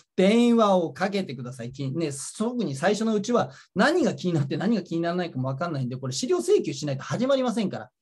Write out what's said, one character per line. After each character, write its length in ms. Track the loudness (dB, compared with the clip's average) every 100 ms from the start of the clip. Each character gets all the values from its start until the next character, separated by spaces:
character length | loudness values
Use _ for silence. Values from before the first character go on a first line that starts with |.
| _
電 420 | 2 4 6 6 6
話 200 | 6 4
を 160 | 2
か 180 | -2 -2
け 140 | -2
て 100 | -4
く 80 | -8
だ 100 | -10
さ 120 | -10
い。 80 | -12
き-、 180 | -6 -4
ね、 200 | -2 -4 -4 -10 -4
特 240 | -4 -2
に 140 | -4 0
最 160 | 0
初 120 | 2
の 100 | 0
う 60 | 0
ち 120 | 2
は 180 | 0 0 -6 -8
何 300 | 2 2 4
が 100 | 2
気 140 | 0 -2
に 60 |
な 80 | 0
っ 40 | 0
て 100 | -2
何 200 | 0 0
が 60 |
気 120 | -2
に 60 | -2
な 80 | -2
ら 60 | -2
な 80 |
い 80 | -4
か 60 | -4
も 80 | -4
分 100 | -4
か 80 | -4
ん 60 |
な 80 | -4
い 60 | -4
ん 20 |
で、 80 | -6
こ 100 | -6
れ 60 |
資 160 | -4 0
料 100 | 0
請 240 | 2 2
求 100 | 2
し 140 | -4 -4
な 60 |
い 40 | -6
と 60 |
始 240 | -6 -2 0
ま 80 |
り 80 | 2
ま 100 | 0
せ 120 | -2
ん 60 | -2
か 80 | -4
ら。 120 | -12 _